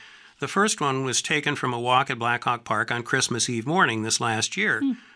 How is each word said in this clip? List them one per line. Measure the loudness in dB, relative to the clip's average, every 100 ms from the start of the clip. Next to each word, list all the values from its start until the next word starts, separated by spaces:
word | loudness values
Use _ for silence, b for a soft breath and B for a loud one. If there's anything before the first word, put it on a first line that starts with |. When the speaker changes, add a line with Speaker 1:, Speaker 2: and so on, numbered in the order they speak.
| B B B B
Speaker 1:
The | -4
first | 0 0 0
one | 0 0
was | 0 -2
taken | 0 0 0 -2
from | -2
a | -2
walk | 2 4 4
at | 0
Blackhawk | 0 0 0 -2
Park | 0 -2 0
on | -4
Christmas | -2 0 0 0 -2
Eve | -2 0
morning | 2 2 2
this | 0 0
last | 0 0 -2 -2
year, | -2 0
Speaker 2:
Hmm. | 0 -2 B